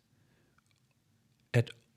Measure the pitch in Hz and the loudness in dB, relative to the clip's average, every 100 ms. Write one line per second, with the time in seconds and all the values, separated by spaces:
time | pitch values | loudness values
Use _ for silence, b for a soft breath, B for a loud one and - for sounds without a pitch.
0 | - - - - - - - - - - | -20 -20 -20 -20 -20 -20 -20 -20 -20 -20
1 | - - - - - 120 - - - | -20 -20 -20 -20 0 0 0 -4 -2